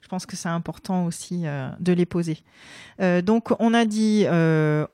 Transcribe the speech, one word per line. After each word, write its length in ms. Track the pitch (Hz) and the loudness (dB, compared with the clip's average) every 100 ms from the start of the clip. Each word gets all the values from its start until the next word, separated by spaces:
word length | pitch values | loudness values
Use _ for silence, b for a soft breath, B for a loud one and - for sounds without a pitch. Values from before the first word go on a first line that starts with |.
Je 80 | - | -12
pense 160 | 185 - | -10 -10
que 100 | 180 | -10
c'est 140 | 175 | -4
important 560 | 170 165 - - 185 170 | -4 -6 -12 -4 -2 -2
aussi, 380 | - - 175 160 | -6 -8 -6 -4
euh, 220 | 143 131 - | -6 -8 -4
de 140 | 175 | 0
les 120 | 175 175 | 2 0
poser. 340 | 175 170 156 _ B B B B B | -2 -4 -6 _ B B B B B
Euh, 220 | 185 180 | 0 2
donc, 320 | 180 233 - - | 2 0 0 0
on 140 | 226 | 2
a 120 | 233 226 | 2 2
dit, 400 | 214 220 214 147 | 0 2 2 4
euh, 580 | 165 160 156 156 151 151 | 4 4 4 2 0 -2